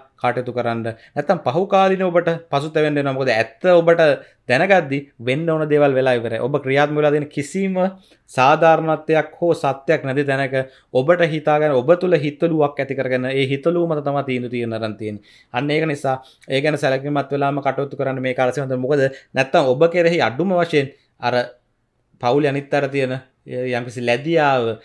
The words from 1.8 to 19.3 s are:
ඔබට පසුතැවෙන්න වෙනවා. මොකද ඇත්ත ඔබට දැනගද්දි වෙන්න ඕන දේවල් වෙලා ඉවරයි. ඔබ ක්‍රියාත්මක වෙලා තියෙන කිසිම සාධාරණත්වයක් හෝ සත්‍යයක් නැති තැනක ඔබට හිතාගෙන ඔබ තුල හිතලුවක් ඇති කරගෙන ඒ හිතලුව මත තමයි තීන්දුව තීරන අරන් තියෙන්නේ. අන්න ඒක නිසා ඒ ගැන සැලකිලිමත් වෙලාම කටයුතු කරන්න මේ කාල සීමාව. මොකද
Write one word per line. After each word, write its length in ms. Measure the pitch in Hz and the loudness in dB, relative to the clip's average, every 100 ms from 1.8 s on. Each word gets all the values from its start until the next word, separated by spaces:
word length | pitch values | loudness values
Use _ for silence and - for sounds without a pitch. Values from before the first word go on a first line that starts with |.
| 190 190 | 2 2
ඔබට 260 | 185 170 165 165 - | 0 0 0 -4 -4
පසුතැවෙන්න 460 | 139 156 156 151 | -4 -2 0 0
වෙනවා. 200 | 147 139 | 0 -2
මොකද 160 | 131 131 | -2 0
ඇත්ත 320 | 110 113 - | 0 -2 -2
ඔබට 360 | 185 175 165 165 156 135 - _ | 4 4 6 4 4 2 -4 _
දැනගද්දි 560 | - 127 190 190 143 139 139 - | -2 0 4 2 2 -4 -6 -8
වෙන්න 300 | 117 139 165 | -4 -2 -2
ඕන 140 | 160 151 | -2 0
දේවල් 260 | 147 143 | 2 4
වෙලා 200 | 131 131 | 2 2
ඉවරයි. 260 | 123 113 113 | 0 -2 -4
ඔබ 140 | 123 | -2
ක්‍රියාත්මක 440 | 147 131 139 147 151 | -2 0 0 2 2
වෙලා 140 | 151 | 2
තියෙන 160 | 151 147 | 0 -2
කිසිම 480 | - 143 190 190 185 185 - _ _ _ | -6 -6 -4 -2 0 -2 -4 _ _ _
සාධාරණත්වයක් 1000 | - 131 156 165 156 160 151 - 156 151 | 2 4 6 6 4 2 -2 0 0 -2
හෝ 180 | - 170 | -2 0
සත්‍යයක් 480 | 156 143 131 - 151 | 0 -2 -2 -2 -2
නැති 220 | 135 135 139 | -2 -2 -2
තැනක 280 | 135 135 135 131 - _ | -2 -2 -4 -6 -12 _
ඔබට 340 | 131 143 175 165 | 0 2 2 2
හිතාගෙන 460 | 156 151 151 151 127 | 0 0 2 2 2
ඔබ 120 | 131 | 2
තුල 240 | 175 185 165 | 2 2 0
හිතලුවක් 640 | 147 143 165 160 143 143 | 0 -2 0 2 0 -2
ඇති 160 | 131 135 | -6 -4
කරගෙන 320 | 127 127 127 | -2 -2 -2
ඒ 160 | 135 131 | -2 -2
හිතලුව 400 | 139 170 175 170 | 0 0 0 0
මත 160 | 151 | -2
තමයි 220 | 143 143 | -2 -4
තීන්දුව 260 | 131 127 123 | -2 -4 -4
තීරන 240 | 123 117 | -6 -4
අරන් 220 | 110 110 104 | -4 -6 -8
තියෙන්නේ. 260 | 107 104 - _ _ | -10 -10 -14 _ _
අන්න 200 | 123 147 | -4 -2
ඒක 160 | 151 160 | -2 -2
නිසා 300 | 139 139 131 - _ | -2 -4 -4 -8 _
ඒ 160 | - 135 | -6 -2
ගැන 180 | 151 147 | 0 0
සැලකිලිමත් 520 | 143 131 143 147 135 | 0 -2 -2 -4 -2
වෙලාම 320 | 139 139 143 | -2 -2 -2
කටයුතු 340 | 135 131 143 139 | -4 -4 -6 -4
කරන්න 240 | 135 131 | -4 -4
මේ 140 | 131 | -4
කාල 160 | 127 127 | 0 0
සීමාව. 240 | 135 131 | -2 -4
මොකද 400 | 127 127 147 135 - - | -4 0 0 0 -2 -6